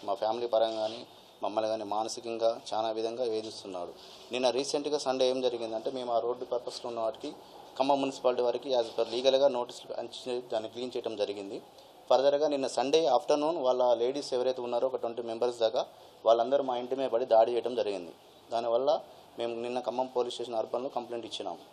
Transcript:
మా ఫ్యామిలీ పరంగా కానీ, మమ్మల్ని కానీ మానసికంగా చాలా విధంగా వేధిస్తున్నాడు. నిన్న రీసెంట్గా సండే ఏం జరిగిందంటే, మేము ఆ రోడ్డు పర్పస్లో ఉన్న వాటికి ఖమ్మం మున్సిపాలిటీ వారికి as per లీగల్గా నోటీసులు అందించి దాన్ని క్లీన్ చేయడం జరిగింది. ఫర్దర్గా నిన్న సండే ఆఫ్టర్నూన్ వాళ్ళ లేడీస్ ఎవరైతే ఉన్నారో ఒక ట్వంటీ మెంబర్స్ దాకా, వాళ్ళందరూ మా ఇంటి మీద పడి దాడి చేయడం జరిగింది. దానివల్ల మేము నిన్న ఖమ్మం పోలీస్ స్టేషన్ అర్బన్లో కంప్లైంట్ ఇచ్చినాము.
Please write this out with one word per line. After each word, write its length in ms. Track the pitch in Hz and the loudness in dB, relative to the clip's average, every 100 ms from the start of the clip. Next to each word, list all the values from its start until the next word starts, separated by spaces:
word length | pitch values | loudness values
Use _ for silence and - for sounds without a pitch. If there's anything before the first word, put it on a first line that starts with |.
మా 100 | 107 | -4
ఫ్యామిలీ 320 | 98 107 113 120 | -2 0 0 2
పరంగా 340 | 113 113 110 | 2 2 0
కానీ, 260 | 107 117 127 - - - | -4 -4 -14 -20 -20 -8
మమ్మల్ని 280 | 101 104 110 | -4 -2 0
కానీ 140 | 110 | -2
మానసికంగా 760 | 104 104 110 120 117 113 113 120 - | -2 -2 -2 -6 -8 0 0 0 -4
చాలా 160 | 107 113 | -4 -2
విధంగా 340 | 110 113 117 | -2 -4 -2
వేధిస్తున్నాడు. 680 | 123 110 110 107 104 90 85 - - - - | -2 -2 -4 -12 -10 -8 -10 -12 -18 -20 -8
నిన్న 180 | 123 127 | 0 2
రీసెంట్గా 480 | 120 139 151 147 147 | 0 -2 -2 -2 -4
సండే 320 | 139 131 127 | -2 2 2
ఏం 100 | 131 | 2
జరిగిందంటే, 500 | 127 117 113 113 123 | 0 -2 -6 -4 -6
మేము 220 | 135 123 | -6 -2
ఆ 60 | 117 | 0
రోడ్డు 260 | 117 123 | 0 -4
పర్పస్లో 440 | 127 123 - - 123 | -4 -4 -4 -10 -8
ఉన్న 120 | 117 | -4
వాటికి 320 | 113 - 147 - - - - - | -4 -4 -10 -12 -18 -20 -20 -2
ఖమ్మం 220 | 135 139 | 2 4
మున్సిపాలిటీ 420 | 135 131 127 123 | 2 0 0 2
వారికి 260 | 123 123 139 | 2 0 0
as 160 | 127 113 110 | 0 0 0
per 80 | 113 | -2
లీగల్గా 400 | 113 127 131 139 | 2 4 6 6
నోటీసులు 460 | 123 120 - - | 4 -4 -8 -12
అందించి 460 | - 117 - - 123 | -10 -10 -10 -6 -6
దాన్ని 280 | 123 113 110 | -4 -6 -4
క్లీన్ 220 | 110 127 120 | -8 -8 -6
చేయడం 200 | 117 110 | -6 -4
జరిగింది. 460 | 104 104 98 127 - - - - - | -4 -4 -8 -12 -14 -20 -20 -20 2
ఫర్దర్గా 380 | 127 139 143 151 | 4 6 4 2
నిన్న 180 | 143 131 | 0 -2
సండే 400 | - 127 156 160 | -2 2 4 6
ఆఫ్టర్నూన్ 520 | 123 - 147 147 175 | 2 4 2 2 0
వాళ్ళ 360 | 127 127 123 | 2 4 6
లేడీస్ 400 | 117 120 139 135 | 6 4 0 -2
ఎవరైతే 280 | 127 123 127 | 0 0 -2
ఉన్నారో 240 | 120 120 131 | -2 0 0
ఒక 100 | 127 | -2
ట్వంటీ 260 | 113 117 | -4 -6
మెంబర్స్ 360 | 117 113 123 117 | -6 -2 -2 2
దాకా, 280 | 113 123 170 - - - | 0 2 -4 -8 -20 -2
వాళ్ళందరూ 380 | 110 117 117 143 | 4 4 6 2
మా 140 | 135 123 | 2 -2
ఇంటి 200 | 123 131 | -2 -2
మీద 140 | 135 | 0
పడి 140 | 113 | 0
దాడి 280 | 131 113 117 | 6 6 6
చేయడం 220 | 120 117 | 4 0
జరిగింది. 380 | 123 104 95 85 - - - - | -2 -2 -2 -8 -16 -20 -20 -8
దానివల్ల 480 | 117 120 117 135 160 - - - - | -6 0 0 2 0 -2 -20 -20 -6
మేము 240 | 117 117 | -6 -4
నిన్న 180 | 120 123 | -4 -4
ఖమ్మం 260 | 120 120 131 | -4 -4 -2
పోలీస్ 280 | 127 123 | -2 -2
స్టేషన్ 200 | - 120 | -4 -6
అర్బన్లో 340 | 117 110 123 127 | -4 -2 -4 -4
కంప్లైంట్ 380 | - 117 117 110 | -6 -6 -8 -8
ఇచ్చినాము. 320 | - 101 85 - | -10 -8 -10 -14